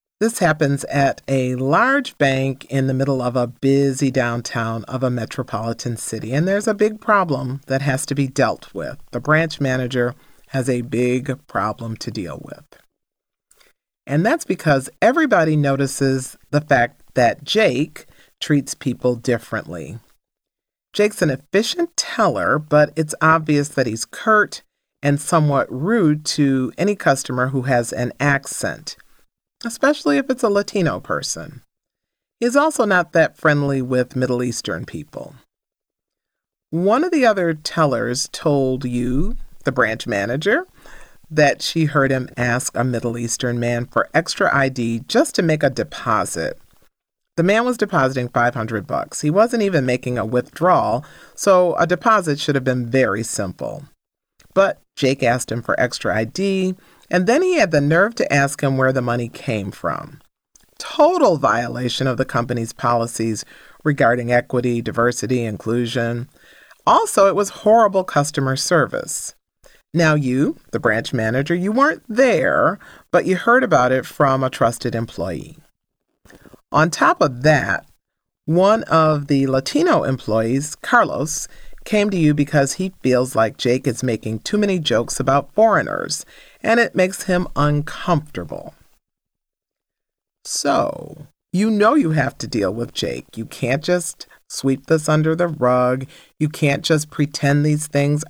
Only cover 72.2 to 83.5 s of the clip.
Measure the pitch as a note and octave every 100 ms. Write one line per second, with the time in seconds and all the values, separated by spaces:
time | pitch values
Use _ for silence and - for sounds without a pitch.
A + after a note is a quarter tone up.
72.2 | C4 F3+ G2 C#2+ C3 G3+ - - _ -
73.2 | D#3+ F#3 - B3 B3 D3 B2 C3 - -
74.2 | C#3+ C3+ C3 - A#2 A#2+ B2 A2+ A2+ -
75.2 | F2 D#2+ - - _ _ _ _ _ _
76.2 | _ - - - _ - D#3+ - C#4+ F4
77.2 | D3+ B2 C#3+ D3 - F#2 - _ _ _
78.2 | _ _ - E3 F#3+ A3+ - D#3+ D#3 D3+
79.2 | C#3+ C#3 C3+ C3 C3+ C#4+ F4 F#3+ G#2 C3
80.2 | - A2 A2+ C3+ D3 - - B3 F3+ G2
81.2 | D#3 - - - - - - G#3+ G#3 F#3+
82.2 | D3+ D3 C#3+ D3+ C#3 - F#3+ - C3 B2
83.2 | B2+ A2+ A2+